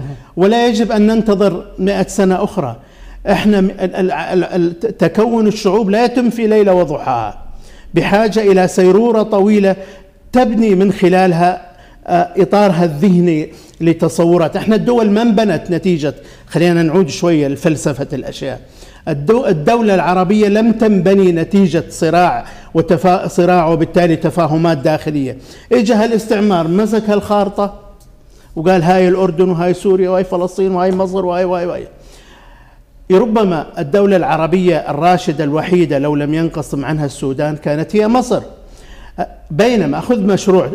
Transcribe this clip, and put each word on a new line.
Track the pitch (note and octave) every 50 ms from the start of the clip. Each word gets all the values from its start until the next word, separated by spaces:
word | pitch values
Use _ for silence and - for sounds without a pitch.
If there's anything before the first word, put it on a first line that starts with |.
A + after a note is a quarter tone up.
| B2+ C#3+ C#3 - - - -
ولا | E3+ F#3 G3+ A3+ A#3+ A#3+
يجب | B3 A3 G#3+ A#3 G3
أن | A3+ G#3 G#3
ننتظر | G#3+ A3+ A3+ G#3+ G#3+ G3+ F#3 G#3 F#3+ - - - - - -
مئة | F#3+ G3 G3 F#3+ F3+
سنة | - - - G3 F#3 F#3 F3+ G#3
أخرى. | G3+ - G3 C#3+ A#2+ A2+ - - - - - - - - - - -
إحنا | F#3+ - E3+ G#3+ G#3 G3
م-، | F#3 G3 - -
ال-، | F#3 F#3 -
ال-، | F#3+ F#3 F3+
ال-، | - D3+ E3 - F3+ F#3 F3
ال-، | - - F3+ E3+ E3+ E3+ E3+
ت-، | -
تكون | D3+ - - F3+ E3 E3 G#3 A3 A#3+ A#3 A3+ A3
الشعوب | G#3 G#3 - - F#3+ F3+ A3+ A3+ F#3
لا | G3+ A3 B3
يتم | A#3+ A#3+ B3+ B3 A3+
في | A#3 A3+ A3+
ليلة | G#3+ G#3+ G#3+ G3+ G3 F#3
وضحاها، | F3+ E3+ D3 D3 - - C3+ B2+ A#2 A2 G2+ - - - - - - - - - - - - -
بحاجة | - F#3 F#3+ G3+ G#3 A3+ G#3+ F#3 A3
إلى | G#3+ G3 F#3 F#3 F#3 F3
سيرورة | - G3 F#3 F#3 F#3 G#3 A#3 A#3+ G#3+ A3
طويلة | G#3 G#3+ G#3+ G3 G3 G#3 G#3+ G#3 G3 F#3+ F#3 F#3+ - - - - - - _ _ - -
تبني | - B3+ B3+ A3 A#3 G#3+ A3+ G#3+ F#3+
من | F3+ G3 G3+
خلالها، | F3+ - G3 F3 F#3 F#3 F#3+ F#3 E3 E3 F3 F3+ F#3+ - - - - - - - - - -
آه، | - F3+ E3+ F3 - -
إطارها | F#3+ F3+ - G#3 G#3 G#3 G3 E3 E3+ F3+
الذهني | E3 D3+ C#3+ F#3 G3 F3+ F3 F3 F3 D#3+ D3+ D#3 - - - - - - -
لتصورات. | E3 E3+ D#3+ E3 E3+ D#3+ D#3+ - E3+ E3+ F3 E3+ D#3+ D3 -
إحنا | F#3 - G#3 A3
الدول | G3+ D#3+ A#3+ A#3+ A#3 A3 G#3
ما | G3+ A3
انبنت | A#3+ A#3 G3+ A3+ A3 G3+ D#3+ D3+ - -
نتيجة، | F3 D#3 E3 F#3 F3 C#3+ D3 C#3 - - - - - - -
خلينا | - - D#3 E3+ F3 E3+ E3+
نعود | E3 D#3 D3 F#3+ F#3 C#3
شوية | - - F3 F3 E3+ D3+ C#3+ C#3
لفلسفة | C#3+ C3 - E3 D3+ B2+ - D#3 C3+ C3+ C#3 -
الأشياء. | D3 B2+ - - - - C#3 C3+ B2 A#2 - - - - - - - - - E3
الدو-، | D3+ C#3 C#3+ D#3+ A3 B3 C4+
الدولة | - F3+ D3+ D3 A3+ A#3 A#3+ A3+ G#3 F#3+
العربية | F3+ D3 E3+ F3+ F#3 F3 F3 G#3+ G#3+ G#3 G3+
لم | G3+ G#3+ A3+ A#3
تنبني | G#3+ A3 A#3 A3 G#3 F#3 D#3+ F#3+ G3 G3 F#3+ F3+
نتيجة | E3+ E3 D#3+ E3 G3+ G3 G3 D#3+ D#3 D#3+ C3+ -
صراع | - - F3 D#3+ D#3+ F3 F3+ D#3+ B2+ A#2 - - - - - - -
وتفا-، | E3 D#3+ - F3+ - F#3 F3+ F3+ - -
صراع | E3 - F#3 F3 F3+ F3+ F3+ D#3+
وبالتالي | D#3+ E3 D3+ D#3+ D#3+ - F3+ F3 E3+ D#3+
تفاهمات | - - E3 - F3+ E3 D3 D3+ D#3+ E3+ E3+ D#3+ C3+
داخلية. | B2 D#3 D#3 D3+ - D#3+ D3+ C#3+ C3+ B2+ G#2 F2+ - - - - - -
إجا | A#3 B3 G#3+ G#3+ A#3 G#3 A3
هالاستعمار | A#3+ A#3 G#3 A3 - A#3 G3 G#3+ G#3 F#3+ E3+ D#3+ D#3+
مسك | F3 G3+ A3 G#3 A3+ G#3+ G#3+ G#3
هالخارطة | G#3 G3+ G3+ G#3 G#3 G#3 G3 G3+ G3+ G#3 G3+ G3 - - - - - - - - - - _ _ - - - - -
وقال: | E3 D#3 F3+ F#3+ F#3
"هاي | D#3 F3 F#3 F#3 F3+ F3+
الأردن، | F#3 F#3+ F#3+ F3+ D#3+ E3 F#3 F#3
وهاي | F3+ D#3+ F3 F3+ F3+
سوريا، | F3+ - G3+ F#3+ F#3 F#3 F3+
وهاي | F#3 F#3 F#3
فلسطين، | F#3 F#3+ F3 F3+ F3+ F3+ G3+ F#3+ F#3+
وهاي | F#3+ F3 F#3 F#3+
مصر، | F#3 F#3 F#3+ F3+ F#3 G3 F3+
وهاي، | F3+ F3 F3+ F#3
وهاي، | F3+ F#3 F3 F3
وهاي". | F3 D3 B2 A#2 - - - - - - - - - - - - - - - - - _ _ - _ _ - - -
ربما | F#3 F#3+ B3 A3+ G#3+ A#3 G#3+ F#3 E3+ D3+ C#3+ - - E3+
الدولة | E3 C#3 E3+ G3+ G3+ G3+ G3
العربية | F3+ D3+ C#3 D#3 D#3 E3 D#3 F3+ F#3+ F3+ F3+ E3
الراشدة | D3 - - D3 C#3+ E3 F3+ F3+ F3 - F#3 D3 D3+ D#3
الوحيدة، | C#3+ D3 D#3 D3+ D3 F3+ F3+ E3+ C#3+ D3+ C3+
لو | C#3+ D3 D3
لم | C#3+ D3 C#3+ D#3
ينقسم | D#3+ E3 D#3+ - D#3+ C#3+ - D#3 C#3+ C#3
عنها | D#3 D#3 D3+ D3
السودان، | C3+ - - D3 C3+ C3 C3+ D3 D3+ D#3
كانت | D3 - D3+ D3 D#3 D#3+ D#3+ -
هي | G#3+ G#3+ G#3+
مصر. | A#3+ B3+ B3 B3 G#3 C3 - - - - - - - - - - - - - - - - - - - - - -
بينما | D#3+ D3 G#3+ B3 A#3+ G#3+ E3 C#3+ C#3+ D#3
خذ | - - B3 G#3+
مشروع، | F#3+ G3+ F#3+ - - G3+ F#3 F3+ C3 C3